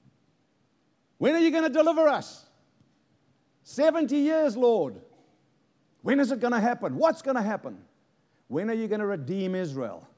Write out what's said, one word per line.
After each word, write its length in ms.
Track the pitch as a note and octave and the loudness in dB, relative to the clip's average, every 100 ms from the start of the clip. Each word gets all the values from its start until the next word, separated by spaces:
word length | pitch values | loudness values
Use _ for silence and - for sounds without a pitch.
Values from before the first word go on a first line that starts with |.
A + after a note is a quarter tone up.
| _ _ _ _ _ _ _ _ _ _ _ - | _ _ _ _ _ _ _ _ _ _ _ -2
When 160 | A3+ | 0
are 60 | E4 | 4
you 100 | E4 | 4
gonna 200 | D#4+ D#4+ | 2 2
deliver 400 | D4+ D#4+ D#4+ D#4 | 2 4 4 4
us? 360 | G#3+ - - _ _ _ _ _ _ _ _ _ _ _ _ | 2 -6 -18 _ _ _ _ _ _ _ _ _ _ _ _
Seventy 540 | - - D#4 E4 B3 C#4+ | -12 0 2 2 0 0
years, 400 | D4 D#4+ D4 A3 | 2 2 0 2
Lord. 440 | A#3+ G#3+ C#3 - - _ _ _ _ _ _ _ _ _ | 2 2 -2 -6 -20 _ _ _ _ _ _ _ _ _
When 180 | - C#4 | 0 0
is 140 | B3+ | 0
it 80 | B3 | 0
gonna 180 | A#3+ A#3+ | 0 0
happen? 380 | A#3 A#3 F3 C3 | 0 -2 -6 0
What's 240 | D#4+ - | 0 0
gonna 200 | C#4 B3+ | -4 -2
happen? 440 | G#3 G3 B2 F#2 - _ _ _ _ _ - | -2 -6 -10 -18 -20 _ _ _ _ _ -8
When 200 | C#3 A3 | -6 -4
are 40 | |
you 160 | A3+ A3 | -4 -4
gonna 180 | G#3+ G3+ | -4 -4
redeem 480 | F#3 C3 F#3+ F#3+ F#3 | -6 -6 -6 -4 -4
Israel?" 500 | E3+ C3+ A2 E2+ - | -6 -6 -8 -10 -18